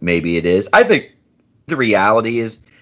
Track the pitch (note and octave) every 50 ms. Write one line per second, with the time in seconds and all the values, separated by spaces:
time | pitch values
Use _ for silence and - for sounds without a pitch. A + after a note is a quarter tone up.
0 | - E2+ F2 E2+ E2 E2+ E2+ E2+ D#2+ E2+ F2+ F#2+ G2+ - - G3 A#3+ - G#3+ C#3
1 | - - _ _ _ _ _ _ _ _ _ _ _ - D#3+ C#3 B2+ A2+ G#2 G2
2 | F#2+ G#2 A2 A2+ A2+ A2+ A#2 A#2 A2+ A2+ A2 - _ _ _ _